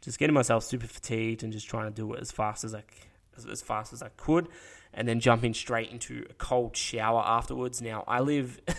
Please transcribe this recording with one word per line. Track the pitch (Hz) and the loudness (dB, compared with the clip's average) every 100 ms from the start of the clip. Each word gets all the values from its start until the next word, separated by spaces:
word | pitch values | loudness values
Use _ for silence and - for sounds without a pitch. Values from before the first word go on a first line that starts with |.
just | - - | -8 2
getting | 151 | 6
myself | 147 123 117 | 6 6 4
super | - 120 113 | 2 -6 -6
fatigued | - - 113 113 113 | -10 -4 -2 -2 -2
and | 110 | -6
just | 107 - | -8 -6
trying | 113 107 | -6 -6
to | 107 | -6
do | 107 | -8
it | 117 | -8
as | - | -8
fast | - 107 107 | -2 -2 -2
as | 113 107 | -8 -10
I | |
c-, | - - - _ _ - | -14 -20 -20 _ _ -18
as, | 113 | -12
as | 113 | -10
fast | - 107 110 | -4 -6 -6
as | 117 | -12
I | 110 | -16
could, | - - 165 165 - - - - | -6 2 2 2 -8 -20 -20 -12
and | 104 117 | -4 0
then | 117 | 4
jumping | 123 113 117 | 6 6 4
straight | 110 - 117 113 | -2 -2 -2 -4
into | 113 - 120 - | -10 -10 -10 -12
a | |
cold | - - 127 117 - | -8 0 2 2 -2
shower | - 113 110 117 107 | -4 0 2 4 4
afterwards. | 117 117 127 127 123 | 2 0 -4 -4 -6
Now, | 117 110 - | -6 -6 -2
I | 123 | 0
live, | 139 147 127 120 - | 2 2 -2 -6 -6